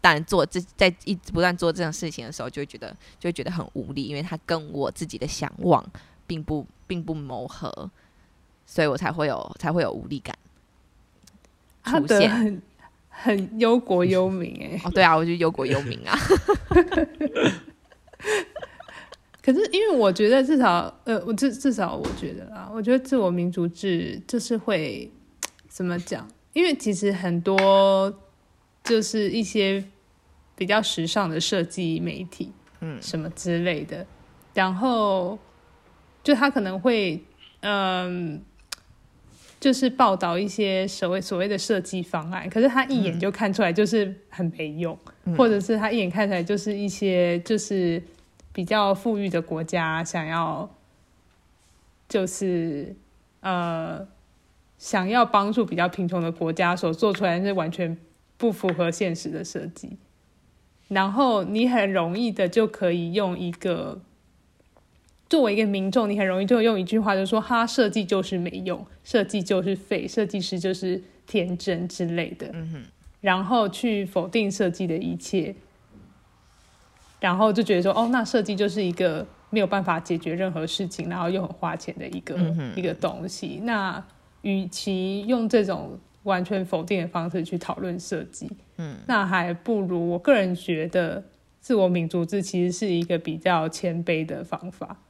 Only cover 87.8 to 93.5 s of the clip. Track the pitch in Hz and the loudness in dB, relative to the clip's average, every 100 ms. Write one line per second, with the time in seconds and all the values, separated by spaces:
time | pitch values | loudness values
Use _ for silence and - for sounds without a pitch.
87.8 | 185 175 - 165 180 - - 202 - - | -6 -6 -6 -8 -8 -12 -14 -14 -18 -12
88.8 | 160 123 - 226 190 185 175 175 - 220 | -10 -10 0 0 2 0 0 -4 -2 0
89.8 | 185 175 170 175 226 247 190 180 - 160 | 0 0 0 0 4 4 4 -2 -2 -2
90.8 | 165 180 165 175 - _ _ _ - 233 | 0 0 0 -4 -12 _ _ _ 0 2
91.8 | 185 175 165 180 165 202 190 185 180 175 | 4 2 0 -2 0 -2 -2 0 0 0
92.8 | 214 170 170 170 165 160 185 | 0 0 0 -2 -2 -2 0